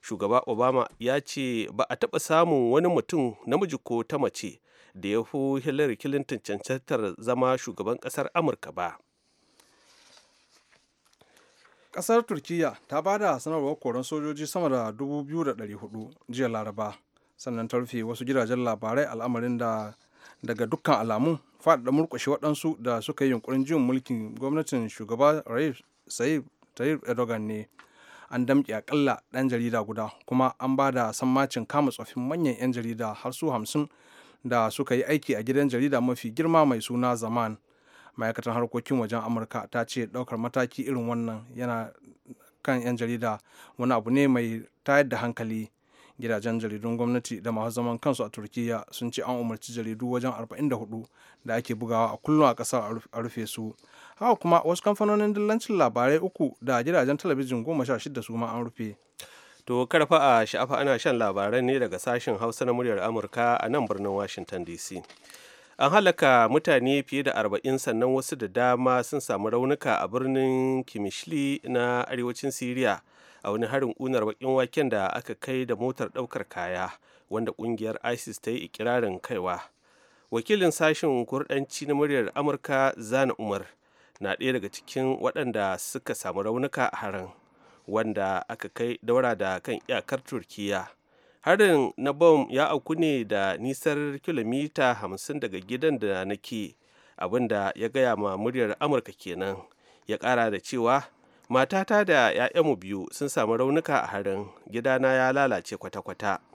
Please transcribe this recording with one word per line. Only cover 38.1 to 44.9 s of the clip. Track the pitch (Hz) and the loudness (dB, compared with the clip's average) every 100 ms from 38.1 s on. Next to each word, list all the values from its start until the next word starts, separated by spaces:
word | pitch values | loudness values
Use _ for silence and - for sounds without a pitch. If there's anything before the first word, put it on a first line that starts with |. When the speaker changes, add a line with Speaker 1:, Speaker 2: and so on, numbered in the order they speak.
| - | -4
Speaker 2:
Ma'aikatan | 113 113 120 | -4 -2 -2
harkokin | 117 120 120 - 135 | -2 -2 -4 -2 -2
wajen | 110 117 110 | 0 -2 -2
Amurka | 117 113 120 101 | -4 -4 -8 -6
ta | 120 117 | -4 -4
ce | - 113 | -4 -4
ɗaukar | 123 127 117 | -6 -6 -6
mataki | 117 131 123 - 127 | -4 -2 -2 -4 -4
irin | 127 117 | -2 -2
wannan | 117 117 110 117 120 | -2 -4 -6 -12 -8
yana | 123 117 113 - - - _ - _ _ | -4 -4 -6 -12 -20 -20 _ -20 _ _
kan | - 127 | -2 -2
'yan | 120 120 | 0 -2
jarida | 117 120 117 107 - - - - | -2 -2 -2 -4 -10 -20 -20 -4
wani | 123 | 2
abu | 120 110 | 2 4
ne | 135 139 | 4 4
mai | 123 117 113 - _ | 4 0 -6 -10 _
tayar | - | 2